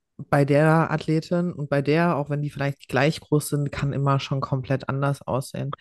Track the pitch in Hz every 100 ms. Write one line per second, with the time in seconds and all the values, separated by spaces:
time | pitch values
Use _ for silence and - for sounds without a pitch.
0 | _ - - 143 139 143 156 160 156 156
1 | - 160 - 175 175 - 143 143 139 156
2 | 175 139 143 143 147 - 139 - - 127
3 | 143 - - 151 - 147 143 - 143 135
4 | 139 139 - 139 - 135 127 131 - 135
5 | 139 139 - 127 135 135 139 -